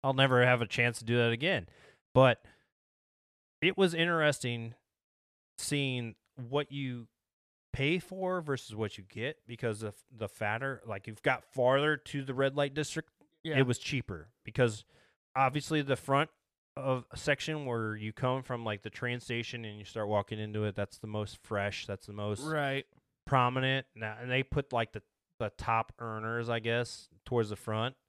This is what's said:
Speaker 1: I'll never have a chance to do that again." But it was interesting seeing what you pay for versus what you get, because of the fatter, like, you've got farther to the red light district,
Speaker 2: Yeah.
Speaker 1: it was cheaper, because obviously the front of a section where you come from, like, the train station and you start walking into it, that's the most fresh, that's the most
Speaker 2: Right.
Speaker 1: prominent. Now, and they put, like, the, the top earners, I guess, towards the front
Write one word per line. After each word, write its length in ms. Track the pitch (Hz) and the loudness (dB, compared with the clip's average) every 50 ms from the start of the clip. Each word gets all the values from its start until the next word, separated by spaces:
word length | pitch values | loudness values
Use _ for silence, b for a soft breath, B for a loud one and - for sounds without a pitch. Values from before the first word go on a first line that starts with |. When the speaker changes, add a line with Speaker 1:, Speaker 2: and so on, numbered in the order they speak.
| - | 0
Speaker 1:
I'll 100 | 135 135 | 0 4
never 320 | 131 135 135 127 123 123 | 6 6 8 8 8 8
have 160 | 127 123 120 | 8 6 4
a 60 | 117 | 2
chance 320 | 104 - - 120 120 117 - | -2 0 2 2 2 2 -2
to 60 | 113 | -2
do 120 | 110 120 | 2 4
that 140 | 120 117 117 | 4 4 4
again." 340 | 117 117 143 180 185 123 90 B B B B B B B B _ _ | 2 2 0 0 0 0 -2 B B B B B B B B _ _
But 320 | 123 131 131 117 - _ b b b b b b _ _ _ _ _ _ _ _ _ _ _ _ _ _ _ _ _ | 8 8 8 6 4 _ b b b b b b _ _ _ _ _ _ _ _ _ _ _ _ _ _ _ _ _
it 160 | - 175 190 | 0 0 4
was 160 | - 196 175 170 | 4 2 4 4
interesting 800 | 165 165 175 170 160 151 151 139 - - 123 120 117 113 117 117 _ _ _ _ _ _ _ _ _ _ _ _ _ _ _ _ | 2 2 2 4 4 4 4 2 2 -2 -4 -2 -4 -6 -8 -10 _ _ _ _ _ _ _ _ _ _ _ _ _ _ _ _
seeing 580 | - - - 147 143 139 135 127 123 120 113 - _ _ _ _ | -10 -4 -2 0 0 0 0 -2 -2 -4 -6 -8 _ _ _ _
what 340 | - 123 117 135 147 147 _ | -14 -10 -2 -2 -2 -2 _
you 360 | 139 143 139 131 123 120 117 _ _ _ _ _ _ _ _ _ _ _ _ _ - | -6 -6 -6 -6 -6 -8 -12 _ _ _ _ _ _ _ _ _ _ _ _ _ -4
pay 260 | - 135 147 170 185 | 0 0 0 0 0
for 400 | - - 190 185 185 180 185 180 | -4 -8 -8 -6 -4 -2 -2 -2
versus 320 | 160 147 135 123 - - 110 | -2 -4 -4 -4 -4 -10 -6
what 240 | 104 110 101 - | -4 -4 -4 -6
you 60 | - 95 _ | -10 -18 _
get, 260 | - 110 113 139 160 _ _ | -8 -6 -6 -6 -6 _ _
because 380 | - 123 113 - 117 107 104 110 | -16 -10 -4 -4 -4 -4 -2 -6
of 100 | 107 101 - _ _ 127 | -10 -10 -12 _ _ -10
the 140 | 110 110 101 | -8 -8 -8
fatter, 520 | - - 110 104 107 117 135 135 131 - - | -6 -4 -2 -2 -2 -2 -2 -6 -6 -8 -10
like, 180 | 117 104 104 - | -10 -10 -10 -10
you've 140 | - 107 - | -12 -14 -2
got 220 | - 147 131 - - _ - | 0 0 0 0 -4 _ -2
farther 440 | 131 123 123 131 139 147 156 151 | 2 4 6 6 6 4 2 0
to 260 | 139 _ - - 143 135 | -2 _ -8 -6 -6 -6
the 100 | 135 131 | -4 0
red 220 | 127 135 135 135 | 2 2 2 2
light 180 | 147 143 143 139 | 0 -2 -2 -2
district, 360 | 151 147 - - 160 - _ _ _ - _ _ _ - | -4 -4 -4 -4 -8 -8 _ _ _ -20 _ _ _ -6
Speaker 2:
Yeah. 140 | 160 151 135 | 0 4 4
Speaker 1:
it 80 | 135 | 4
was 100 | 123 120 | 4 2
cheaper, 520 | - - - - 127 - - 95 80 104 - _ _ _ | -2 -2 -4 -4 -4 -4 -6 -10 -10 -12 -16 _ _ _
because 400 | - 113 - 127 120 107 110 - b b b b b b b _ _ _ | -8 2 2 2 2 2 -4 -14 b b b b b b b _ _ _
obviously 460 | 131 135 131 131 151 - - 160 151 | 2 2 2 2 -2 -2 0 0 0
the 160 | 143 139 131 | 2 2 0
front 320 | - - - 139 139 156 - _ _ _ _ _ _ _ _ _ | -2 2 2 2 2 2 0 _ _ _ _ _ _ _ _ _
of 280 | 135 135 135 131 127 - _ | -6 -2 0 0 0 -2 _
a 60 | - | -14
section 480 | - - 147 143 - - - 156 151 143 | -4 0 0 0 0 0 -6 -4 -4 -4
where 300 | 131 120 117 110 110 107 | -4 -2 -2 -2 -2 -4
you 140 | 107 107 110 107 | -4 -6 -8 -6
come 280 | - 131 127 127 135 131 | -2 0 0 0 -2 -4
from, 200 | - 127 117 117 | -6 -8 -6 -4
like, 180 | 110 104 101 | -6 -6 -6
the 80 | - 110 | -8 -12
train 300 | - - - 120 120 123 | -10 -6 -4 -4 -4 -6
station 460 | - - 120 120 113 - - 120 113 | -6 -6 -4 -4 -4 -6 -8 -10 -10
and 120 | 107 104 | -10 -12
you 60 | 104 104 | -12 -14
start 220 | - - 113 107 | -10 -6 -4 -2
walking 320 | 104 107 101 101 - 110 107 | 2 2 0 0 0 -6 -6
into 240 | 107 107 107 107 107 | -6 -4 -2 -2 -2
it, 120 | 107 98 | -2 -2
that's 220 | - 101 - - | -2 -6 -6 -6
the 100 | - - | -14 -12
most 300 | 107 107 107 104 101 - - _ | -6 -4 -4 -4 -6 -8 -16 _
fresh, 420 | - 110 101 101 101 98 - - | -4 -2 -2 -2 -2 -4 -6 -8
that's 200 | - 101 95 - | -8 -10 -10 -10
the 60 | - 104 | -12 -8
most 280 | 104 104 104 104 101 139 | -6 -4 -4 -4 -4 -4
Speaker 2:
Right. 440 | 156 160 151 143 139 135 139 135 _ _ _ _ _ _ _ _ | -4 -2 -2 -2 -2 -2 -4 -6 _ _ _ _ _ _ _ _
Speaker 1:
prominent. 580 | - 143 131 123 123 127 131 131 131 135 135 131 _ _ | 2 4 4 4 4 2 2 2 2 0 0 -2 _ _
Now, 240 | 110 110 107 107 117 | -8 -8 -8 -8 -8
and 120 | 123 127 | -4 0
they 100 | 127 131 | 0 0
put, 300 | 135 _ - 147 135 _ 123 | 0 _ -2 -4 -2 _ -2
like, 200 | 117 117 - - | -2 -2 -2 -6
the, 100 | 107 _ _ _ _ _ _ _ _ | -16 _ _ _ _ _ _ _ _
the 120 | 117 104 _ | -6 -6 _
top 340 | - - - 113 113 113 - - - | -6 -2 0 2 2 0 -2 -8 -12
earners, 500 | 117 113 110 110 110 113 113 117 117 117 | -8 -8 -6 -6 -4 -4 -4 -4 -2 -2
I 100 | 117 117 | -4 -2
guess, 500 | 107 117 117 120 120 - - - - _ _ _ _ | 0 0 0 0 -2 -4 -8 -16 -18 _ _ _ _
towards 240 | - 127 120 110 104 | -2 0 0 2 0
the 60 | 104 | -2
front 380 | - - - 107 110 113 131 135 _ _ | -8 -6 -4 -2 -2 -2 -2 -4 _ _